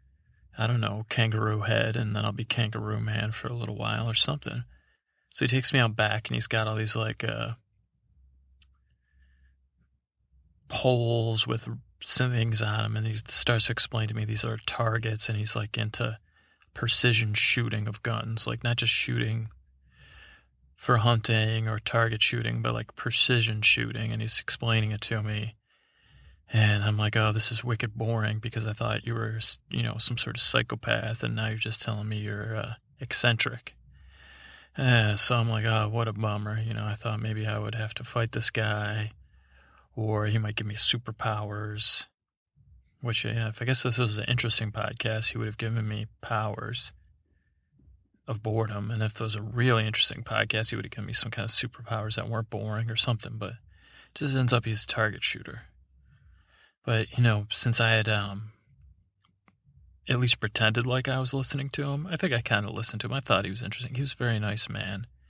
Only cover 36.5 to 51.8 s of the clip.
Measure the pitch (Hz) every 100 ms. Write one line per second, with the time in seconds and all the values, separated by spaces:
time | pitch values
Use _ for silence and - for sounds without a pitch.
36.5 | 110 110 107 107 104 117 107 110 107 107
37.5 | 107 107 113 107 - 120 120 113 120 -
38.5 | 113 107 104 104 107 110 - - - _
39.5 | - _ - _ - 110 107 107 110 107
40.5 | 110 104 104 - 120 113 110 113 107 104
41.5 | 104 107 104 101 - - _ _ _ _
42.5 | _ - - _ _ 120 113 113 113 110
43.5 | - 120 127 123 120 117 107 - 123 113
44.5 | - 107 110 107 117 110 110 110 117 107
45.5 | 107 113 113 107 107 110 - - 110 107
46.5 | 107 - 117 - - _ _ _ _ _
47.5 | _ _ _ - - _ _ - 110 110
48.5 | 110 107 104 104 113 107 - 113 104 107
49.5 | 120 123 113 110 101 - - - 110 107
50.5 | 110 113 110 104 - 104 117 113 110 107
51.5 | - 120 -